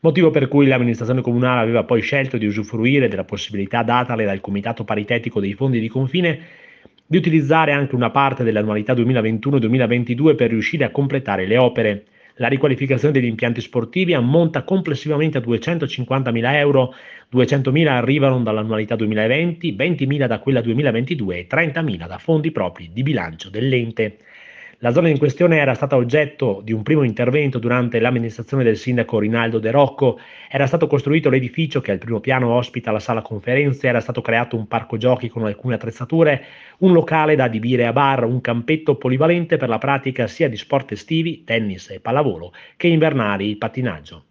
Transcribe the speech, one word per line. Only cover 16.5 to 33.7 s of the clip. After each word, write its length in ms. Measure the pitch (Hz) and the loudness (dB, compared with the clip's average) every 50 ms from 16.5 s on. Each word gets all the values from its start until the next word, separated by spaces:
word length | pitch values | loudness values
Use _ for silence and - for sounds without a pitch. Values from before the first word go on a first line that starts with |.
| 139 147 | 2 2
euro, 340 | 147 147 139 135 127 123 - - - - - - - _ | 2 4 4 4 2 2 -2 -14 -20 -20 -20 -20 -20 _
duecentomila 640 | - 123 123 120 143 139 131 135 131 156 165 151 135 | 2 2 2 4 2 0 0 2 2 2 4 4 2
arrivano 480 | 123 117 117 139 151 135 139 131 127 | 2 2 2 2 4 4 2 2 2
dall'annualità 560 | 120 110 107 110 107 110 110 107 107 107 117 110 | 0 0 0 -2 -2 -2 -2 -2 -2 -2 -2 -2
duemilaventi, 760 | 110 107 110 107 107 113 127 147 165 175 165 165 - 165 | -2 -2 0 0 0 0 0 0 0 -2 -4 -4 -6 -6
ventimila 560 | 104 95 131 175 175 131 135 131 143 147 139 120 | -4 -2 -2 -2 0 0 0 -2 0 0 0 -2
da 120 | 113 107 | -2 -2
quella 200 | - - 135 120 | -2 0 0 0
duemilaventidue 800 | 113 117 113 127 151 139 110 113 127 131 180 143 110 95 90 87 | 0 0 -2 0 0 0 0 0 -2 -2 -4 -4 -4 -4 -6 -6
e 100 | 90 - | -8 -4
trentamila 600 | - 143 170 165 139 170 165 151 101 85 85 85 | -2 -2 -2 0 -2 -4 -4 -4 -4 -6 -8 -12
da 100 | 90 87 | -14 -12
fondi 340 | - - 165 156 147 160 | -2 0 0 0 0 -2
propri 380 | 156 117 98 90 85 - 92 82 | -4 -2 -4 -4 -6 -10 -18 -14
di 120 | 82 107 131 | -6 -4 -2
bilancio 460 | 143 151 110 87 85 80 80 - 95 | -2 -2 -2 -4 -6 -10 -14 -18 -12
dell'ente. 680 | 95 107 120 135 131 123 117 113 113 - 110 107 101 _ _ _ - - - - - - - - - _ | -8 -4 -2 0 0 0 -2 -2 -2 -4 -4 -4 -4 _ _ _ -20 -20 -20 -20 -20 -20 -20 -20 -20 _
La 120 | - 120 | -2 0
zona 160 | 123 156 165 165 | 2 4 4 4
in 100 | 156 135 | 4 4
questione 400 | 143 143 131 - 175 175 165 156 | 2 0 2 2 2 4 4 4
era 160 | 143 135 123 | 4 2 0
stata 220 | 110 - 139 143 | 0 -2 0 2
oggetto 640 | 131 123 120 117 151 151 143 147 - - 120 98 98 | 2 2 2 2 0 0 0 -2 -4 -2 -2 -2 -4
di 120 | 101 110 113 | -4 -6 -6
un 100 | 110 104 | -4 0
primo 200 | 110 151 151 143 | 0 2 2 2
intervento 560 | 120 107 - 123 120 127 151 151 139 131 127 | 0 0 0 -2 0 2 0 0 0 -2 -2
durante 380 | 113 120 123 127 123 120 113 117 | -2 0 0 0 0 0 0 2
l'amministrazione 640 | 113 120 127 120 117 117 110 - 113 - - 139 | 2 2 2 2 -2 -4 -8 -10 -10 -4 -2 0
del 140 | 127 117 110 | 2 2 2
sindaco 440 | 101 - 127 123 120 113 - - 110 | 0 -2 -2 0 0 0 0 0 0
Rinaldo 380 | 104 107 113 117 117 117 113 113 | 0 0 0 0 0 0 0 -2
De 140 | 107 110 | -2 2
Rocco. 480 | 117 139 143 135 135 - 139 127 117 - - - - - - - | 4 4 4 4 2 0 0 0 0 -2 -10 -20 -20 -20 -20 -8
Era 180 | - 135 139 135 | -2 0 0 2
stato 180 | 147 165 165 | 2 0 2
costruito 440 | 143 147 135 - 139 147 165 151 151 | 2 2 0 2 2 0 2 2 2
l'edificio 500 | 127 135 131 120 - - 165 147 - 139 | 2 2 0 -2 -4 -4 -4 -2 -2 -4
che 120 | - - | -2 -2
al 60 | 101 92 | -4 -4
primo 220 | - 117 117 107 | -2 -4 -6 -4
piano 340 | 107 - 131 131 123 120 117 | -2 0 0 0 2 2 2
ospita 380 | 123 123 123 - 123 117 120 | 0 0 -2 -8 -8 -4 -2
la 80 | 107 104 | -4 -4
sala 220 | - - 117 110 | -2 -2 -4 -4
conferenze, 640 | 110 - 113 104 98 - 123 135 147 143 | -4 -8 -12 -8 -4 -2 0 0 2 0